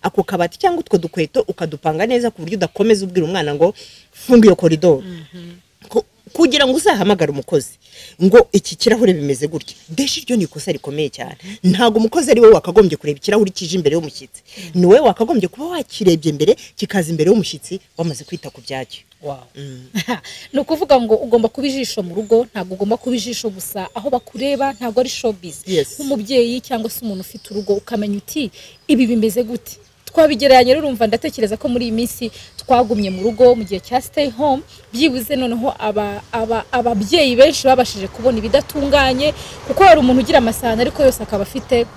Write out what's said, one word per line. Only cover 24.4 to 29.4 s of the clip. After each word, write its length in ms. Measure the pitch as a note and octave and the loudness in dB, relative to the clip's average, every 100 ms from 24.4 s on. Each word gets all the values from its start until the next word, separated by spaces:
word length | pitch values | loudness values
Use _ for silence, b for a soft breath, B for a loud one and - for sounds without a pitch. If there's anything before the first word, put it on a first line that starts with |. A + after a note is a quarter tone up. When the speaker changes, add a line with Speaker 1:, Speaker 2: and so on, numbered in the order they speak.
| C4+ C#4 C#4 C4+ | -6 -2 -4 -6
Speaker 2:
ntabwo 240 | B3 A3 | -4 -2
ari 80 | B3+ | -2
showbiz. 480 | - A#3 G3+ F3 D3 - | -2 -6 -6 -12 -16 -4
Speaker 1:
Yes. 300 | F#3 - - | -2 -2 -6
Speaker 2:
Nk'umubyeyi 640 | C#4 C4+ G#3 C4 A#3 B3 | -6 -6 -2 0 0 -2
cyangwa 300 | - A#3+ A3+ | -6 -8 -8
se 80 | - | -10
umuntu 180 | A#3 F#3+ | -10 -10
ufite 260 | F#3 G#3+ - | -12 -18 -12
urugo, 220 | G3+ G3+ | -12 -4
ukamenya 420 | G3+ - A3+ G#3 G3+ | -4 -4 -6 -4 -6
uti, 320 | - D#4+ B3 B B B _ | -8 -8 -8 B B B _
"Ibi 180 | G3+ B3 | 0 0
bimeze 340 | A#3 A3 G#3 | 0 -2 -2